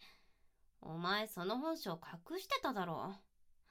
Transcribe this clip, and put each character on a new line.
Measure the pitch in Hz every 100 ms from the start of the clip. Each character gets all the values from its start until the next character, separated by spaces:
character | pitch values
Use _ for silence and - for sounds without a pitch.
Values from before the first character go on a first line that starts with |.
| - - - - - _ - -
お | - 165
前 | 180 202 220
そ | 185
の | 180 240
本 | 311 320
性 | 208 165 - 170 -
隠 | 349
し | -
て | 523
た | -
だ | 208 175
ろ。 | 143 127 - - - - - -